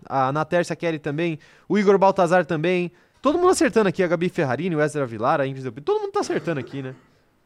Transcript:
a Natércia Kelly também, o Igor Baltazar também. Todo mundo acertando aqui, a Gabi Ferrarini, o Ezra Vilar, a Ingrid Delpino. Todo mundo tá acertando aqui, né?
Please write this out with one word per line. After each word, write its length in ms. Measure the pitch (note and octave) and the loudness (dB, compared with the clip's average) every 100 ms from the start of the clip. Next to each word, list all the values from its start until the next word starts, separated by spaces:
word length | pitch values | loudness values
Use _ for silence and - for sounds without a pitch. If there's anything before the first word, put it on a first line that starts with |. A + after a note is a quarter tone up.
| - | -6
a 240 | C3+ C3 | -2 0
Natércia 420 | D3 D3+ F3 E3+ E3 | 0 0 0 -2 -4
Kelly 220 | E3+ D#3 | -4 -4
também, 400 | D3+ C#3+ E3+ D#3 - _ - | -4 -4 -4 -4 -12 _ -2
o 100 | G3+ | 2
Igor 200 | G3+ G3 | 4 6
Baltazar 480 | F#3+ F#3+ F3 F3+ E3 | 4 4 4 2 2
também. 440 | D#3+ E3+ F3+ F3 - _ _ | -2 0 -2 -4 -10 _ _
Todo 160 | C4 E4 | -2 2
mundo 120 | F4+ | 2
acertando 400 | F#4 C#4 A3 G3 | 2 2 2 2
aqui, 120 | - | 2
a 60 | F3 | 0
Gabi 220 | E3+ F3 | 0 -2
Ferrarini, 440 | - C#3+ A#2+ F#3 D#3 | -2 -2 -2 -2 0
o 60 | |
Ezra 240 | D3+ D3 C3 | 0 -2 -6
Vilar, 360 | A2+ A#2+ D#3 | -2 0 0
a 40 | C3+ | -2
Ingrid 180 | C3+ | -6
Delpino. 200 | B2+ A#2 | -10 -8
Todo 160 | D3 G#4+ | -2 -2
mundo 120 | G4+ | -2
tá 80 | G4+ | -4
acertando 380 | C#4 E4+ E3+ D3 | -4 -4 -4 -6
aqui, 200 | A#2 C#3 | -6 -10
né? 140 | C3 C3 _ _ _ _ | -10 -14 _ _ _ _